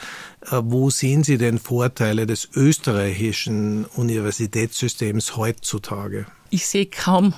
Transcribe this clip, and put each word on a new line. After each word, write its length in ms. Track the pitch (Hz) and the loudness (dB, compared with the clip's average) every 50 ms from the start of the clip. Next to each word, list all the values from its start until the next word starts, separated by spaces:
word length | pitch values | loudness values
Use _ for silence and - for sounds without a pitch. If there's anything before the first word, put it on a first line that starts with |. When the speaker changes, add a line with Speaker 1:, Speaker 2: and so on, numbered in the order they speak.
| - - - - - - - _ | -6 -14 -16 -16 -18 -20 -20 _
Speaker 1:
äh, 180 | - - 135 123 | -6 -2 -2 0
wo 280 | 113 117 120 131 131 139 | 0 2 2 4 4 2
sehen 340 | - - 139 131 139 156 151 | 2 2 2 2 4 4 4
Sie 140 | 147 139 113 | 4 2 2
denn 200 | 120 117 113 117 | 2 2 0 0
Vorteile 680 | - - 123 120 123 127 - - 117 107 110 110 113 | -2 -2 0 0 2 0 0 0 0 0 2 0 0
des 200 | 110 110 - - - - | 0 -2 -4 -6 -6 0
österreichischen 1300 | 135 135 151 156 - - 135 107 101 98 101 90 98 113 110 98 - - - 110 104 104 107 107 107 107 | 4 4 4 4 4 0 0 2 2 2 0 0 -2 -2 -2 -2 -4 -4 -2 -2 0 0 0 -2 -4 -4
Universitätssystems 1500 | - - 127 120 117 113 110 104 104 - - 113 104 - 113 113 113 - - 127 117 - - 117 104 104 107 - - - 117 | -6 -4 -2 0 0 0 0 -2 -2 -2 -2 -4 -2 0 -2 -2 -2 -2 -4 -4 -4 -2 -2 -4 -2 -2 -2 -2 -4 -4 -2
heutzutage? 880 | 107 113 113 - - - - 104 - - 104 101 101 101 101 104 104 - - _ _ - | -2 -2 -2 -4 -6 -6 -6 -6 -6 -8 -8 -8 -8 -8 -8 -8 -10 -12 -16 _ _ -4
Speaker 2:
Ich 160 | - 175 - | -2 -2 0
sehe 200 | - - 202 196 | 0 0 0 0
kaum 480 | 196 - - - 190 190 185 202 196 - | -2 -4 -4 0 2 4 4 4 4 2